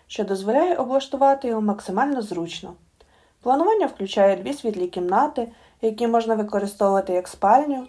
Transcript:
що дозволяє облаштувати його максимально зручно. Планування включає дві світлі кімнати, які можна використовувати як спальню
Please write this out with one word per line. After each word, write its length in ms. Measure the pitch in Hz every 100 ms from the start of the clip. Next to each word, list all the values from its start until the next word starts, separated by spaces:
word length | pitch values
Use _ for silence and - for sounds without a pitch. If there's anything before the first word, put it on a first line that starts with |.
| -
що 180 | -
дозволяє 520 | 196 190 196 254 359 -
облаштувати 720 | 247 269 269 269 277 277 247
його 120 | 220
максимально 640 | 208 202 - 190 285 269
зручно. 520 | 208 165 165 - 185 - _ _ _ _ _ _
Планування 440 | 240 269 359 440 285
включає 500 | - 190 - 196 190
дві 160 | 208
світлі 340 | 285 233 202 180
кімнати, 600 | 185 175 202 294 277 233 - _ _
які 240 | 226 214 233
можна 280 | 233 226
використовувати 800 | 220 208 208 202 - 202 196 190
як 160 | 180 180
спальню 580 | - 196 247 294 262